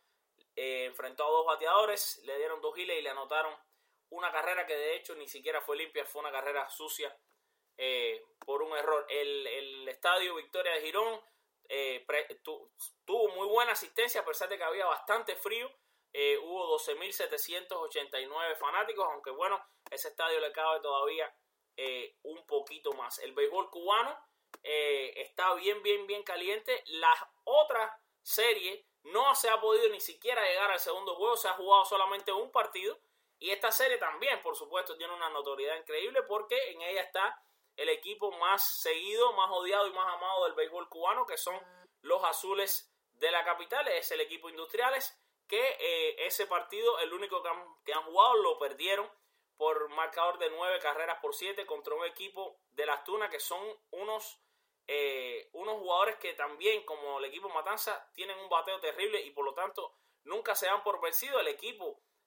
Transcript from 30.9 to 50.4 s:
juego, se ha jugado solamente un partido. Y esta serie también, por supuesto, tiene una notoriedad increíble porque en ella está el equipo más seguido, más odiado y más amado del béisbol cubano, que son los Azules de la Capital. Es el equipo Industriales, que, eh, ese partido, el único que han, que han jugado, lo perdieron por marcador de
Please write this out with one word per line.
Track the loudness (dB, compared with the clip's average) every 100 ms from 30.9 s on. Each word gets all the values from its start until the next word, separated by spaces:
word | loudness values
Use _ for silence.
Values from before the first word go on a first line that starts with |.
| -4 -4 0
juego, | 2 2
se | 0
ha |
jugado | 0 8 8
solamente | 8 4 2 0 -2
un | -2 2
partido. | 2 2 -2 -4 -6 _ _ _ -10
Y | -4
esta | 0 2
serie | 4 2 2
también, | -2 -2 -2 0
por | -2
supuesto, | -8 -4 -4 -4 -8
tiene | -8
una | -4 -4
notoriedad | -4 -4 -4 -4 -4
increíble | -4 -4 0 -2
porque | 0 -4 -2 -2 -2
en | -6
ella | -4 -4
está | -2 0 -2 -2 _ _ _ -4
el | -2
equipo | -2 -4 -6 -6
más | 0 2 2 2 -2
seguido, | -2 -2 -2 2 4
más | 4 2
odiado | 2 0 2 2
y |
más | 0 -2
amado | -2 -2 2
del | 2
béisbol | 0 -2 -4 -10
cubano, | -2 0 2 0
que | -2
son | -4 -6 -10 -20 -20 _
los | 0 2
Azules | 2 0 -2 0 0 -2 -6 _ _
de | -2 2
la | 2
Capital. | 2 -2 -2 -2 0
Es | -2 -2
el | -2
equipo | -4 -6 -12
Industriales, | -12 -6 0 2 2 -4 -12 _ _ -4
que, | 0 0 0
eh, | -2 0 0 -2
ese | -4 -2 -2
partido, | -2 -2 0 2 2
el | -2
único | -4 -4 -4
que | -2
han, | -6 -8 -14
que | -4
han | -4
jugado, | 0 6 8 8
lo | 4 2
perdieron | -2 -2 0 0 0 -8 _ _ _ 0
por | 2 2 0
marcador | -2 -2 2 2
de | 2